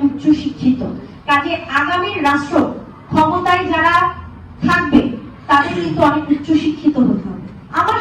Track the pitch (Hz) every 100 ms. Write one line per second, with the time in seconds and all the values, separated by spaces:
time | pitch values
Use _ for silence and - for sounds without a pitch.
0 | 285 - 302 302 - - 254 254 190 -
1 | - - - 285 330 330 - 269 277 359
2 | 392 381 285 294 - 320 - - - -
3 | - 311 311 359 359 359 370 320 330 349
4 | 359 - - - - - - 349 320 -
5 | - - - - - 285 - 349 330 -
6 | 294 302 285 277 - 311 320 - 302 269
7 | 262 185 - - - - - - 349 440